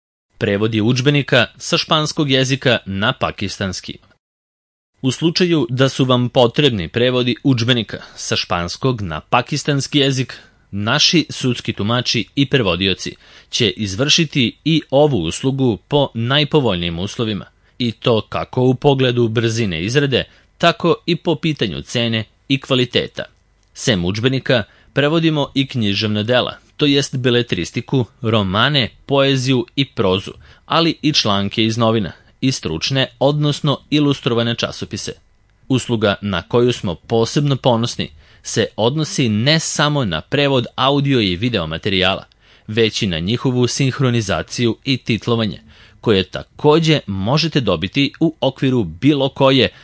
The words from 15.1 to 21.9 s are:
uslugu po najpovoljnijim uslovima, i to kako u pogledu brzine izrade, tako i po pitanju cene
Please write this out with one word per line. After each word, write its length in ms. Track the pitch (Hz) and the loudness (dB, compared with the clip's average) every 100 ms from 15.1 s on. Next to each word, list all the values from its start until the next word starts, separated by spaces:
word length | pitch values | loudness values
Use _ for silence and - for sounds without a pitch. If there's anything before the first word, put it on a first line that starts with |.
| 123 | 2
uslugu 540 | 82 - 135 135 131 98 - | 0 -2 -2 0 0 0 0
po 200 | 143 139 | 0 0
najpovoljnijim 840 | 113 117 143 165 156 123 90 85 85 | -2 -2 0 2 2 2 0 -2 -4
uslovima, 460 | 98 - 113 101 - _ _ - | -6 -4 -4 -4 -8 _ _ -6
i 120 | 120 | -6
to 300 | - - 110 | -2 0 0
kako 420 | - 95 82 - | 0 -6 -6 0
u 100 | 127 | 0
pogledu 540 | 131 147 135 131 120 117 | 2 2 2 2 2 0
brzine 560 | 113 113 113 110 80 | 0 -2 -2 -4 -2
izrade, 400 | 92 131 139 120 - _ _ - | -2 0 2 0 -2 _ _ -2
tako 380 | 170 165 175 151 - | 0 0 0 0 -2
i 100 | 170 | -4
po 200 | - 156 | -2 -2
pitanju 460 | 160 147 117 69 | -2 -2 -4 -6
cene 420 | 71 | -6